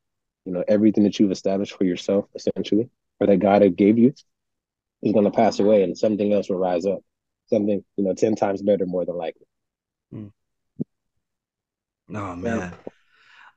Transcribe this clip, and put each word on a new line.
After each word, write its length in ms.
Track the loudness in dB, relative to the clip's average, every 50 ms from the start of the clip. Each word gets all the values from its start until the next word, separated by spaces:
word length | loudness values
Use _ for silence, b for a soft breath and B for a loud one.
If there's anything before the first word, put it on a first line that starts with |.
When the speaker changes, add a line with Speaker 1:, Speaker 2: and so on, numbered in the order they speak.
| _ _ _ _ _ _ _ _ -12
Speaker 1:
you 60 | -8 -6
know, 100 | -4 -2 0
everything 360 | 2 4 4 4 4 4 2
that 140 | 2 2 2
you've 120 | 0 0
established 420 | 0 -2 -4 -4 -2 -4 -4 -6 -4
for 100 | -2 -2
yourself, 400 | -2 -2 -4 -4 -2 -2 -2 -2 -4 -8
essentially, 540 | -10 -6 -6 -6 -6 -4 -2 -2 -2 -2 -4 _ _ _ _ _ -2
or 80 | 2 2
that 100 | 4 4
God 240 | 4 4 4 6 4
had 120 | 4 4
gave 220 | 4 4 4 6 6
you, 160 | 4 4 2 0 -12 _ _ _ _ _ _ _ _ _ _ _ _ _ _ _
is 120 | -4 0 2
gonna 180 | 2 2 2
pass 280 | 2 2 2 2 2 2
away 240 | 2 4 4 4 2
and 140 | 0 -2 -2
something 340 | -2 -2 0 0 0 0 0
else 160 | 0 -2 -2
will 80 | -4 -2
rise 280 | -2 -2 -2 -2 -2
up. 140 | -2 -4 -4 -8 _ _ _ _ _ _ _ _ -2
Something, 360 | -2 -2 0 0 -2 -4 -6 _ _ -4
you 60 | -2
know, 100 | -2 -2
ten 220 | 0 0 0 0
times 260 | 0 -2 -2 -2 -2
better, 240 | 0 0 0 0 0
more 200 | -2 -4 -4 -6
than 100 | -6 -6
likely. 320 | -8 -8 -10 -10 _ _ _ _ _ _ _ _ _ _ _ _ _ _ _
Speaker 2:
Hmm. 160 | -18 -16 -16 -18 -20 _ _ _ _ _ _ _ _ -12 -12 -12 _ _ _ _ _ _ _ _ _ _ _ _ _ _ _ _ _ _ _ _ _ _ _ -14
Oh, 60 | -12
Speaker 3:
Yeah. 200 | -10 -10 -10 -10
Speaker 2:
man. 380 | -8 -6 -6 -6 -6 -6 -10 -12 -16 -20 -20 b b b b b b b b b b b b b